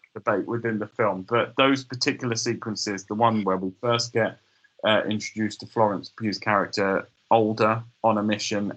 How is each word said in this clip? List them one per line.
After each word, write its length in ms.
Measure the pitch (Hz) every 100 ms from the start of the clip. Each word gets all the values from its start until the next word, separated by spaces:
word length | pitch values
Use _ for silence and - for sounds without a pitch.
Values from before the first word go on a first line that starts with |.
| _
debate 320 | 110 117 110 107
within 340 | 120 113 107
the 80 | 104
film, 380 | - 107 95 95
but 280 | 117 - -
those 300 | 135 131 -
particular 500 | 123 147 - 123 110
sequences, 720 | 123 117 113 101 104 98 -
the 100 | 107
one 300 | 117 110 95
where 100 | 92
we 160 | 95 -
first 320 | 120 117 117
get, 260 | 113 107 - _ _ _ -
uh, 180 | 107 107 -
introduced 520 | 107 - 107 107 -
to 40 | 117
Florence 440 | 117 107 95 -
Pugh's 280 | - 110 95
character 720 | - 101 87 - 98 95 - _ -
older 500 | 113 107 110 110 117 - -
on 140 | 113 107
a 60 |
mission, 500 | 107 104 - 104 101